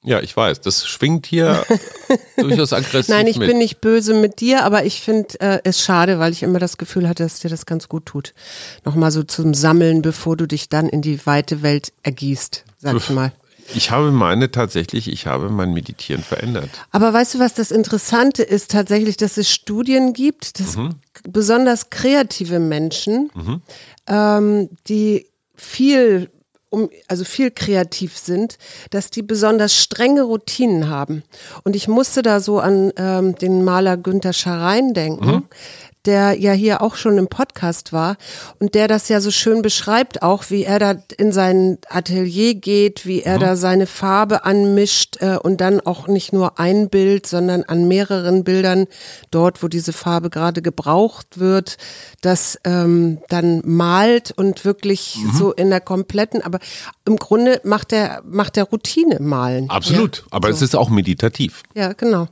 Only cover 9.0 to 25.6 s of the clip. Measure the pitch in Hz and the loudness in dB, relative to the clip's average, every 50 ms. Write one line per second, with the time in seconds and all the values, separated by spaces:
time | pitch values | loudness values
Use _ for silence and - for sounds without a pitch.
9 | 160 160 151 156 151 - - - 160 160 147 143 147 160 160 170 170 165 160 160 | 2 2 2 0 -4 -4 -4 0 0 0 2 2 4 4 4 6 4 4 4 2
10 | 151 160 156 - - 165 165 160 165 156 151 151 - - - 151 160 160 - 151 | 0 0 -4 -4 -4 -4 -2 -2 -2 -4 -4 -8 -6 -4 -2 -2 -2 0 -2 -2
11 | 147 156 147 143 - 147 143 147 147 - 160 147 147 147 147 147 - - _ _ | -2 -2 -4 -4 -2 0 0 0 0 -2 -6 -2 0 0 0 0 -4 -8 _ _
12 | - 147 131 - 143 139 139 127 - - - - _ _ _ _ - 143 123 117 | -8 -8 -6 -4 -4 -4 -4 -4 -6 -8 -10 -14 _ _ _ _ -4 -2 -2 -2
13 | - - 139 131 131 135 - _ _ _ _ _ - - - - - - 113 131 | -2 -2 -2 -2 -2 -4 -6 _ _ _ _ _ -20 -10 -6 -4 -2 0 0 2
14 | 151 147 139 123 101 85 92 113 131 123 - 123 117 95 - 85 82 - - 107 | 2 4 4 4 4 4 4 2 0 0 0 -2 -2 0 -2 -4 -4 -2 -6 -6
15 | 110 - 71 - - 78 67 65 78 101 107 101 92 90 87 85 - - - - | -6 -6 -10 -8 -6 -6 -4 -4 -4 -4 -2 -2 -2 -2 -2 -4 -4 -8 -16 -16
16 | - - 69 76 80 - - - - 117 120 95 139 139 - - - _ - 196 | -8 -8 -8 -8 -6 -6 -6 -6 -6 -6 -6 -6 -8 -10 -14 -18 -18 _ 0 2
17 | 220 226 214 233 247 - - 254 247 233 - - 220 - - 220 214 - 220 202 | 2 4 4 2 0 0 0 0 0 0 0 -2 -4 0 0 0 0 0 -2 -4
18 | - - 233 233 254 277 262 - 226 - 196 202 - - - 208 202 190 202 214 | -2 0 2 4 4 2 2 0 0 0 0 -2 -2 0 0 0 2 2 0 0
19 | 214 214 202 - 214 196 - 208 202 - - - _ - 208 214 247 262 262 262 | 0 0 -2 -2 -2 -2 -2 -2 -2 -2 -2 -4 _ -6 -4 -4 0 2 2 4
20 | 262 254 240 247 262 294 302 _ - - - - 190 190 - 208 117 160 170 - | 4 2 0 0 -2 -2 -2 _ -14 -14 -8 -8 -6 -4 -4 -4 -4 -6 -8 -10
21 | _ _ _ - _ 180 180 214 208 202 226 240 262 254 240 226 - _ - - | _ _ _ -20 _ -4 -2 0 2 2 2 4 4 2 2 0 -4 _ -8 -2
22 | - 254 277 294 262 - - - 185 170 175 170 165 160 151 151 156 160 156 - | 0 2 2 2 2 0 -4 -8 -6 -2 0 0 0 0 0 -2 -2 -4 -4 -6
23 | - 202 214 254 294 294 _ 90 80 98 131 175 _ _ - - - - - _ | -4 -2 0 -2 -2 -4 _ -8 -6 -6 -6 -8 _ _ -20 -20 -20 -20 -20 _
24 | _ - 202 208 214 208 208 208 208 208 208 208 190 - 175 _ _ - 214 214 | _ -2 0 2 2 2 2 2 2 2 2 0 -2 -4 -8 _ _ -4 -2 0
25 | 214 214 208 - - _ _ _ _ _ _ - | 2 2 0 -2 -4 _ _ _ _ _ _ -16